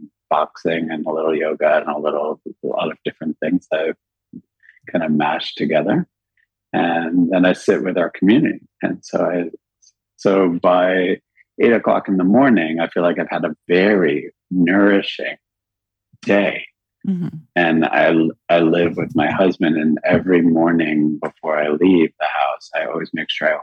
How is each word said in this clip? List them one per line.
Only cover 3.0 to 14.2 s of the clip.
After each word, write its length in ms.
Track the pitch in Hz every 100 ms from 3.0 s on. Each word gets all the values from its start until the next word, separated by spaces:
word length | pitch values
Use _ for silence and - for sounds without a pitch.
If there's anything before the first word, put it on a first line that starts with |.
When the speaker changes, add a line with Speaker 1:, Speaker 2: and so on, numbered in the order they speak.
Speaker 1:
different 320 | - - 80 -
things 260 | - 90 -
that 100 | 78
I've 600 | 80 - _ _ _ - - _ _ _ -
kind 140 | 87
of 60 | 78
mashed 460 | 76 73 82 - -
together. 480 | - 78 85 165 175 _ _ _ _ _ _
And 580 | 85 85 85 82 90 85
then 120 | 92
I 80 | 90
sit 300 | 92 - 87
with 140 | 92 87
our 120 | 85
community. 500 | - 95 123 165 - - _
And 220 | 92 90
so 200 | - -
I, 260 | 85 87 85 - _ _ _ _ _ _
so 320 | 104 98 92 87
by 560 | 92 90 90 92 92 92 _ _ _ -
eight 120 | 117
o'clock 360 | 113 - 101 -
in 80 | 95
the 80 |
morning, 560 | 90 117 139 101 78 82
I 80 | 82
feel 140 | 92
like 140 | 87 85
I've 120 | 82
had 140 | 85
a 100 | - - -
very 640 | 90 101 101 80 71